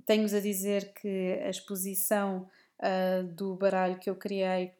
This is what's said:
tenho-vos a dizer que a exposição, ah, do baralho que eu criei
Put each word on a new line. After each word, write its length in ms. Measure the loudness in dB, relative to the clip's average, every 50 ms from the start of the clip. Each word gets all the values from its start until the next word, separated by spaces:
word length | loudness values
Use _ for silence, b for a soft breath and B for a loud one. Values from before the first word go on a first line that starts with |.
| 2
tenho-vos 260 | 4 4 4 4 2
a 80 | 2 0
dizer 520 | 0 0 -2 0 0 0 0 0 -2 -4
que 480 | -10 -8 -6 -4 -2 0 0 0 0 -2 -2
a 60 | -4
exposição, 960 | -4 -6 -8 -8 -6 -6 -4 -4 -2 -2 0 0 2 2 2 0 -2 -4 -6 -10 B B B B B -4
ah, 460 | -2 0 2 2 2 2 2 0 -2
do 320 | -4 -6 -6 -4 -4 0
baralho 420 | 2 2 4 4 4 2 2 0 -2
que 100 | -4 -4
eu 60 | -4
criei 560 | -4 -4 -4 -2 0 2 2 2 0 0 -4 -6